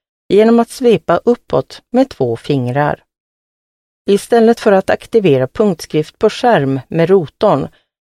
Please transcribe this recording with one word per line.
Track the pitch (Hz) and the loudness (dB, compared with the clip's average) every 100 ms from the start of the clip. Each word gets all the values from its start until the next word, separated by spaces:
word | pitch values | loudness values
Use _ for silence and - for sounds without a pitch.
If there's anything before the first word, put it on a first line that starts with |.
| _ _ _ | _ _ _
genom | 190 220 233 | 2 4 2
att | 226 | 0
svepa | - 240 202 - 170 - | -2 0 0 0 -2 0
uppåt | 240 _ - - - _ | -4 _ -6 -6 -12 _
med | - - | -2 -2
två | - 127 117 | -2 -6 -6
fingrar. | - 143 123 127 147 156 _ _ _ _ _ _ _ _ _ _ - | -4 -4 -2 -2 -2 -4 _ _ _ _ _ _ _ _ _ _ -2
Istället | 196 - 233 226 233 | -2 0 2 2 2
för | 233 | 2
att | 190 - | 0 0
aktivera | - - 233 190 135 127 | -6 -2 0 2 0 -2
punktskrift | - 214 170 - 156 156 _ | -2 -2 -2 -6 -6 -6 _
på | 220 | -4
skärm | - 247 208 135 135 - | 0 0 2 0 -4 -6
med | 165 165 | -2 2
rotorn | 196 156 _ 214 147 147 _ _ _ | 0 0 _ 0 0 -4 _ _ _